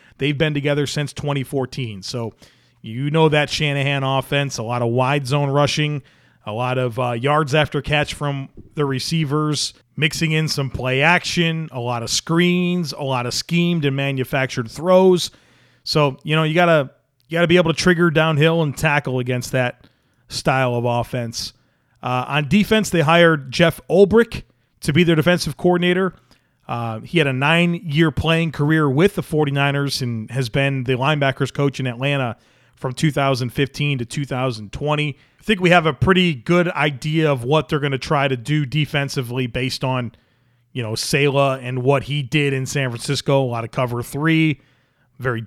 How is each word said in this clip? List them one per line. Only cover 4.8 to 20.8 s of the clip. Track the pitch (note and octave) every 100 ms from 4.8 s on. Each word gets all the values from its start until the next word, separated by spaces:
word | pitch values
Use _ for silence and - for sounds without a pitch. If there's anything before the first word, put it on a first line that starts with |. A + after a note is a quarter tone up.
of | A#2+
wide | B2 B2+ D3 B2+
zone | D3 C#3+
rushing, | C#3 C#3+ - D3+ D3 - _ _ _
a | -
lot | G#2+ B2 B2+
of, | B2+ A2
uh, | A#2+
yards | A#2+ C3+ D3 D3
after | D#3 D3 D3
catch | - D3 D3
from | - D3 C#3 C3 - -
the | -
receivers, | C#3+ C3 - E3 C#3+ D3+ D3+ C#3+ - - _ -
mixing | D#3 - E3
in | D#3 D#3
some | - C3+
play | - B2+ C3
action, | D3+ F3 - F3 E3 D#3+ D#3+
a | B2+
lot | A#2+ A#2+
of | A2+
screens, | - - E3 F3+ F3+ F3 F3+ D3+
a | B2+
lot | C#3 B2+
of | A#2+
schemed | - - E3+ F3 E3+ C#3+
and | C3+
manufactured | C#3 C3+ A#2+ C#3 C3 - A#2
throws. | - E3+ F#3 F#3+ F3+ - - _ _ _ _
So, | - D#3 D3 C#3
you | D3+ D#3
know, |
you | D#3
gotta, | D#3+ F3 D#3+ C3+ - _ _ _
you | D#3+
gotta | E3+
be | F3
able | E3
to | D#3
trigger | F3+ E3+ F3
downhill | D#3 D#3+ D3 D#3+ E3
and | D#3 B2
tackle | D#3 D3 C#3 B2+
against | B2 B2+ -
that | C3 B2 - - _ _ _ _
style | - D#3+ C3+ B2+
of | A#2+